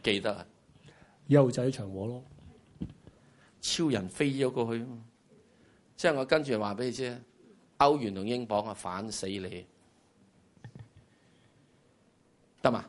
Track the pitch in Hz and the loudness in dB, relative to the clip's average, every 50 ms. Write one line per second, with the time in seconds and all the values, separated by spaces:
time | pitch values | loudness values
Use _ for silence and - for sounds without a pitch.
0 | - 113 101 101 92 110 101 95 87 - - _ _ _ - - - - - - | 0 0 0 2 2 -2 -4 -4 -8 -18 -20 _ _ _ -20 -20 -20 -20 -20 -20
1 | - - - _ - - 135 143 135 123 117 127 123 135 135 - 104 95 95 95 | -20 -20 -20 _ 0 4 6 6 6 6 4 0 0 -2 -2 -4 -6 -8 -8 -6
2 | 98 117 123 127 135 - - - - - - - - - - - - - - - | -6 -6 -8 -10 -12 -18 -20 -20 -20 -20 -20 -20 -20 -20 -14 -12 -12 -12 -14 -16
3 | - - - _ _ - - - - - _ - - - - - 170 151 123 104 | -20 -20 -20 _ _ -20 -20 -20 -20 -20 _ -10 -6 -4 -2 0 2 2 2 0
4 | 92 92 - - 151 143 135 135 135 127 135 127 117 117 117 117 117 131 123 117 | -2 -4 -2 0 0 0 2 2 0 0 2 0 0 0 -2 -4 -6 -8 -12 -14
5 | 113 113 _ _ _ _ - - - _ _ _ - - - _ _ _ _ - | -16 -20 _ _ _ _ -20 -20 -20 _ _ _ -20 -20 -20 _ _ _ _ 0
6 | - 170 151 135 135 135 160 156 147 139 120 107 104 101 101 101 123 127 113 123 | 2 2 2 2 2 4 4 4 4 4 0 0 0 0 -2 -2 -2 -4 -2 -4
7 | 127 123 123 123 - - _ _ - - - - _ _ _ - 143 143 151 147 | -4 -6 -6 -8 -14 -20 _ _ -20 -20 -20 -20 _ _ _ 4 6 6 6 4
8 | 120 101 95 92 98 110 120 123 123 110 107 104 107 113 101 - - 92 90 95 | 0 -2 -4 -4 -4 -4 -2 -4 -2 -2 0 0 0 -2 -6 -8 -8 -8 -6 -6
9 | 110 113 104 - - 95 98 98 92 92 90 90 90 - _ _ _ _ _ _ | -6 -8 -8 -6 -6 -6 -6 -6 -6 -8 -10 -12 -14 -16 _ _ _ _ _ _
10 | _ _ _ _ _ _ _ _ _ _ _ _ - - - - - - _ - | _ _ _ _ _ _ _ _ _ _ _ _ -20 -20 -18 -18 -20 -20 _ -20
11 | - _ _ _ _ _ _ _ _ _ _ _ _ _ _ _ _ _ _ _ | -20 _ _ _ _ _ _ _ _ _ _ _ _ _ _ _ _ _ _ _
12 | _ _ _ _ _ _ _ _ _ _ _ _ - 131 117 101 - | _ _ _ _ _ _ _ _ _ _ _ _ 2 2 2 2 -4